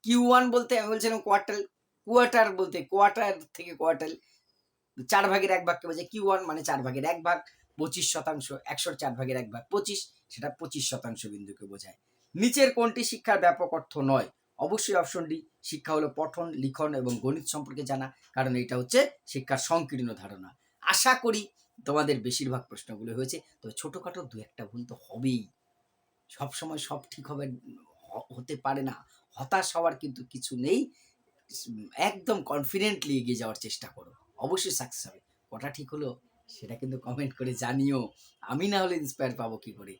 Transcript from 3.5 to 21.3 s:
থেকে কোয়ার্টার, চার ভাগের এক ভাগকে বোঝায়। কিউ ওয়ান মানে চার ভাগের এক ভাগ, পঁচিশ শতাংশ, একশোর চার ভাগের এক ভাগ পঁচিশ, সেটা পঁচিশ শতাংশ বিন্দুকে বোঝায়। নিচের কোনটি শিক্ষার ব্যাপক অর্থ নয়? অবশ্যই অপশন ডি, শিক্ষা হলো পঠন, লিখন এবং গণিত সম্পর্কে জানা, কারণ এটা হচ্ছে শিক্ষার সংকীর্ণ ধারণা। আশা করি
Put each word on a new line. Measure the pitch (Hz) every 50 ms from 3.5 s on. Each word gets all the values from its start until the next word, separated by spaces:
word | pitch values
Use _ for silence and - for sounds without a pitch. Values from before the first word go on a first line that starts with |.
| _
থেকে | - 175 175 165
কোয়ার্টার, | - 160 160 160 - 160 160 165 - _ _ _ _ _ _ _ _ _ _ _ _ _ _ _ - 123 -
চার | 214 196 208 190
ভাগের | 190 202 190 190
এক | 185 180 175
ভাগকে | 175 165 - -
বোঝায়। | 170 160 160 - -
কিউ | - 214 196
ওয়ান | 196 190 185 185
মানে | 165 156 160 147
চার | - 143 135
ভাগের | 123 127 127 139 139
এক | 160 170 165 160
ভাগ, | 170 175 - - - _ _ _ _ _
পঁচিশ | - 156 165 - 180 - - -
শতাংশ, | 160 143 156 156 147 127 - 143 131 -
একশোর | - 147 - - 175 151
চার | - 151 135 120
ভাগের | 123 131 127 127
এক | 127 117 107
ভাগ | 107 117 - _
পঁচিশ, | - 208 202 - 196 190 - - _ _ _ _
সেটা | - - - - - _
পঁচিশ | 165 160 - 147 127 -
শতাংশ | 131 117 - 117 110 - -
বিন্দুকে | 104 104 101 101 98 98 _ 104
বোঝায়। | 98 98 98 - - - _ _ _ _ _ _ _ -
নিচের | 170 214 247 247 285 269 262 254
কোনটি | 240 233 226 226 247 233
শিক্ষার | - - - _ 226 208 190
ব্যাপক | 175 175 170 - 180 170 165
অর্থ | 156 156 _ -
নয়? | 151 135 135 135 123 107 - _ _ _ _ _ -
অবশ্যই | 135 156 202 220 - - 202
অপশন | 180 170 - - 180 165
ডি, | 156 160 160 - _ _ _ -
শিক্ষা | - 160 143 - 160 156
হলো | 151 151 147 135
পঠন, | 151 156 156 - 175 170 165
লিখন | 156 135 131 135 131 - 156 151 147
এবং | 135 127 123 120 110
গণিত | - 131 147 160 143
সম্পর্কে | - - 151 139 139 131 143 139
জানা, | 127 139 131 131 131 - _ _ _ _
কারণ | 135 131 131 127
এটা | 123 123 123 127
হচ্ছে | 127 123 127 - 254 285 285 - _ _
শিক্ষার | - - 135 131 - 139
সংকীর্ণ | 127 - - 165 165 147 135 147 127 123 117 110
ধারণা। | 98 98 98 104 95 95 92 _ _ _ _ _ _
আশা | - 180 202 - - 262 254
করি | 247 - 233